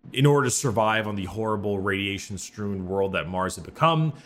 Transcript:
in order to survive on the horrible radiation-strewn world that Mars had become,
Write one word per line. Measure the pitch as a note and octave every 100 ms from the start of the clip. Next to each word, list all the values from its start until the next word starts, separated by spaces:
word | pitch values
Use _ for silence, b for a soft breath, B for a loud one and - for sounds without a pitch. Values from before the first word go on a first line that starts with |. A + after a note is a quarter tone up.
| -
in | - C#3+
order | C#3+ B2+
to |
survive | - C3+ G#2+ G#2+ A2 G#2+
on | G2+
the |
horrible | F#2+ G2+ A2 G#2+ G2+ G2+
radiation-strewn | G2 G2 G2 G2 - G2 - - G#2 G2 F#2
world | G2 G2
that | F#2 D2+
Mars | F#2 F#2 F#2
had |
become, | D2+ - D#3+ D#3+ D#3 B